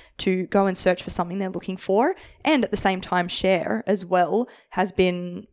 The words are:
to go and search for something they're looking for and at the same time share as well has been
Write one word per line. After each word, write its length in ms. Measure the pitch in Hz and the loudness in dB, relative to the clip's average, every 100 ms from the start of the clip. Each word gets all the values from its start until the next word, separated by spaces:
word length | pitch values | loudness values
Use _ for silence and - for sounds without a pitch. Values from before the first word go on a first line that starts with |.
| - - | -16 -4
to 280 | 190 185 175 | -2 -2 0
go 180 | 202 | 2
and 100 | 196 | 2
search 280 | 185 185 180 | 2 0 0
for 80 | - | -2
something 280 | - 175 196 | -4 -4 -4
they're 120 | 190 | -6
looking 260 | 175 - 185 | -6 -8 -6
for 400 | - 202 302 - - - 285 | 0 2 2 -2 -10 -6 0
and 180 | 285 | 2
at 60 | 220 | 2
the 80 | 202 | 0
same 240 | 196 185 | 0 -2
time 260 | - 180 175 | -2 -2 0
share 560 | - 190 175 - 220 - | 0 2 2 0 -4 -2
as 200 | 202 180 | -4 2
well 420 | 180 165 202 254 - _ | 2 2 0 -2 -10 _
has 200 | - 190 | -4 -2
been 560 | - 180 180 180 180 - | 2 0 0 -6 -12 -14